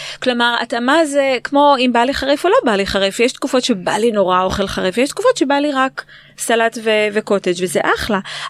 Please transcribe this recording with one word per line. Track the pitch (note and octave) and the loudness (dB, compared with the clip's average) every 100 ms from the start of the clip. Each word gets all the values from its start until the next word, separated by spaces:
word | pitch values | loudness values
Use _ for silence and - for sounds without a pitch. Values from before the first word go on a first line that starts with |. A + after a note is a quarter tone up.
| - - | -14 -4
כלומר, | B3+ A#3+ A#3+ A#3+ | -2 0 0 0
התאמה | A#3+ A#3 A#3+ D#4 D#4 | -4 -2 0 2 2
זה | C#4+ C4+ B3+ | 0 0 -2
כמו | - C#4 C#4+ C4+ | 0 2 4 4
אם | B3+ | 2
בא | A#3 | 2
לי | B3 | 0
חריף | - C4+ C#4+ F4 | 0 0 0 4
או | |
לא | B4+ D#4 | 2 2
בא | G3 | 0
לי | G3 | 0
חריף. | G3+ G3 F#3+ | 0 0 0
יש | A#3+ | 0
תקופות | - C#4+ B3+ | 0 -2 -2
שבא | - G3+ F3 | 0 -2 -2
לי | E3 A#3 | 0 0
נורא | G#3 F#3 F3+ | 2 2 2
אוכל | F#3+ G3+ G3 | 0 -2 -4
חריף, | - F#3 G#3 | -2 -2 0
יש | C#4+ | -2
תקופות | - A#4 B4 | 0 0 2
שבא | C4+ C#4+ | 0 0
לי | D4 | 0
רק | C4 C4 - - - - - | 0 -2 -4 -16 -20 -20 -8
סלט | - A#3 A3+ A#3 | -2 0 0 -2
ו-, | A3 G#3+ G#3+ | 0 0 0
וקוטג', | G#3 - F#3+ - F3 | -2 0 -2 0 -2
וזה | F3+ D#3 - A4+ | -2 -2 0 -2
אחלה. | - G3 - - | -2 -4 -4 -12